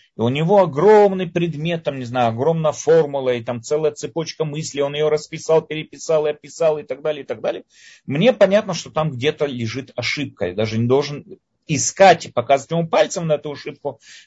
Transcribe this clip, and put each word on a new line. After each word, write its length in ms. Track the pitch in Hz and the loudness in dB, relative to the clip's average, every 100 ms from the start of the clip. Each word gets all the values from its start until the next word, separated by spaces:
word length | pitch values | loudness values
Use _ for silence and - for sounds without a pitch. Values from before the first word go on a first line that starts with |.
| _ - | _ -4
и 40 | |
у 80 | 117 | -2
него 320 | 139 165 202 | 0 2 4
огромный 640 | 175 135 190 214 202 190 180 | 2 2 6 6 6 2 -4
предмет, 560 | 180 170 147 165 170 | -2 -4 -4 -4 -4
там, 140 | 151 135 | -4 -6
не 80 | 123 | -4
знаю, 240 | 127 120 | 0 0
огромная 440 | 113 143 165 156 | 0 0 0 0
формула, 600 | 143 - 165 147 139 131 | -2 2 4 4 -2 -2
и 100 | 120 | -2
там 180 | 117 120 | -4 -8
целая 320 | 113 151 151 | -4 -2 0
цепочка 500 | 147 143 165 160 - | -2 -8 -6 -6 -6
мыслей, 380 | 156 147 - 139 | -6 -6 -6 -4
он 120 | 139 | -4
её 160 | 147 151 | 0 0
расписал, 520 | 151 - 156 - 160 | 0 -4 -8 0 2
переписал 640 | 160 156 151 143 - 160 151 | 2 -6 -10 -10 -2 0 0
и 60 | |
описал, 460 | 147 147 - 160 156 | -4 -10 -2 0 0
и 40 | |
так 180 | 147 135 | -4 -8
далее, 220 | 156 151 | -6 -6
и 20 | 127 | -8
так 140 | 110 | -8
далее. 240 | - 339 - _ - - - | -6 -6 -10 _ -20 -16 -6
Мне 280 | 143 226 | 0 2
понятно, 400 | - 190 202 214 | 4 4 4 0
что 160 | 165 127 | -6 -6
там 220 | 156 156 | -4 -4
где-то 340 | 127 143 151 143 | -2 -2 0 -2
лежит 460 | 120 113 120 123 - | -2 -6 -6 -10 -8
ошибка, 520 | 120 - 139 - 90 | -6 -4 -6 -4 -4
я 60 | |
даже 240 | 95 110 110 | -2 -2 0
не 100 | 120 | 2
должен 380 | 135 147 147 - - _ _ - | 2 0 -6 -16 -20 _ _ -6
искать 600 | 143 - - 190 165 - | -4 -2 6 6 6 2
и 60 | |
показывать 400 | - 117 139 123 | -4 2 0 0
ему 160 | 165 165 | -4 0
пальцем 360 | - 156 190 165 | 0 0 -2 -2
на 60 | |
эту 180 | 147 151 | -2 -4
ошибку. 480 | 139 147 131 139 131 - - | -12 -12 -10 -10 -10 -16 -20